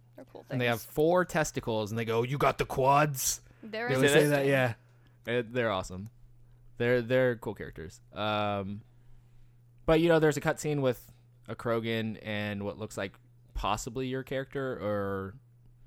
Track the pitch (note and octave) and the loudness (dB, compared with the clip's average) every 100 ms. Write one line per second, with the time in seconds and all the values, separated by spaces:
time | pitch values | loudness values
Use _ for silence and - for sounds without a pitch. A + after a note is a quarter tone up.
0 | _ - - - - C3 A#2+ A2+ - - | _ -20 -20 -18 -8 -2 0 -2 -4 2
1 | D#3 F3+ F3 E3+ D3+ - B2 A2 G#2+ A2+ | 4 4 2 0 -2 -4 -2 -2 -2 -4
2 | A2+ A2+ B2+ C#3 C#3 - C3+ - C3 C#3+ | 0 0 0 2 0 0 -2 2 4 6
3 | D3+ C3+ - - - - - - - C3 | 4 0 -4 -4 -8 -20 -12 -6 -2 2
4 | C#3+ D3+ D3 C#3+ C#3 C#3 B2 A2+ - - | 6 6 6 4 2 2 2 -2 -12 -20
5 | - - - B2 A2+ B2 A2+ F#2+ F2+ F#2 | -20 -14 -4 -4 -2 -2 0 0 -4 -8
6 | G#2+ - - - - - - - A#2+ B2 | -12 -14 -20 -20 -20 -20 -14 -4 0 2
7 | A#2 B2+ B2+ A2+ - G2+ C#2+ - D#2+ - | 2 2 2 0 -6 -8 -10 -12 -14 -16
8 | - F2 G#2+ G#2+ G#2 G2+ G2 G2+ - - | -14 -6 -2 0 0 -2 -4 -8 -14 -20
9 | - - - - - - - - - D#3+ | -20 -20 -20 -20 -20 -20 -20 -6 2 4
10 | E3+ D#3+ D#3 C#3+ D#3+ C#3+ D3+ D3 C3 A#2 | 6 6 6 4 0 -2 -2 0 0 0
11 | - - - - - A2+ B2 A#2 A2+ A2+ | -6 -20 -20 -20 -14 -6 -2 -2 0 -2
12 | A2 G#2+ G#2+ G#2 G#2 G2+ G2+ - G#2+ - | -2 -6 -6 -4 -4 -4 -6 -8 -10 -6
13 | G2 - - - - - F#2+ G#2+ - A#2+ | -8 -8 -20 -20 -12 -6 -2 -2 -4 -6
14 | C3 C3 C3 C3+ C3+ C#3+ C3+ B2 G2+ G#2 | -4 -4 -4 -6 -6 -6 -4 -4 -2 -2
15 | G2 G2 F#2+ A#2 - - - - | -2 -4 -6 -12 -20 -20 -20 -20